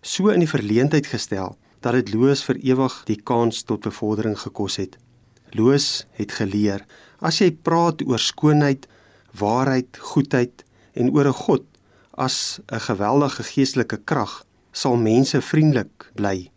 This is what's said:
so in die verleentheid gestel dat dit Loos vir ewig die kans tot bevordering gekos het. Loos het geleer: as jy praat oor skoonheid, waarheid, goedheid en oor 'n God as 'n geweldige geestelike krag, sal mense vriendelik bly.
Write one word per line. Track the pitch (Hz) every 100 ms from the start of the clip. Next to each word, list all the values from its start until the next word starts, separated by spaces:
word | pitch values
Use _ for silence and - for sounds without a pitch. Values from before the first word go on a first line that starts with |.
so | - - 196
in | 190
die | 156
verleentheid | 135 104 107 139 151 147
gestel | 110 - 98 95 - _ _
dat | 123
dit | 123 123
Loos | 110 131 139
vir | - 127
ewig | 135 127 131 - -
die | 104
kans | - 117 117 117
tot | - 107
bevordering | 110 - 107 107 110 104
gekos | - - 98 -
het. | 95 - _ _ _ _ _
Loos | 107 113 143 - - -
het | - 101
geleer: | - 101 104 104 98 - - - _
as | 160 160
jy | 185
praat | 160 - 165 170 156 156
oor | 120
skoonheid, | - - 151 151 143 139 - _ _ _ _
waarheid, | - 104 117 131 131 127 -
goedheid | - - 143 131 123 - - _ _
en | - 123
oor | 147 143
'n |
God | 127 - 143 - _ _ _ _
as | - 131 127 - - -
'n | 113
geweldige | - 101 104 139 143 -
geestelike | 113 - 135 131 113 107 -
krag, | 147 104 - _ _ _
sal | - 139 120
mense | 110 117 135 143
vriendelik | - 156 156 131 101 _ -
bly. | - 101 95 90